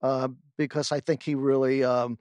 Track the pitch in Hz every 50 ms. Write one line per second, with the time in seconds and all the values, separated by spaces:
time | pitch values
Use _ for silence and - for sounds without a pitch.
0 | - 131 135 131 131 131 127 131 _ _ _ - 151 131 - 151 139 - 151 147
1 | - - 160 131 - 160 147 135 135 139 135 135 135 131 135 135 131 127 123 123
2 | 123 123 117 -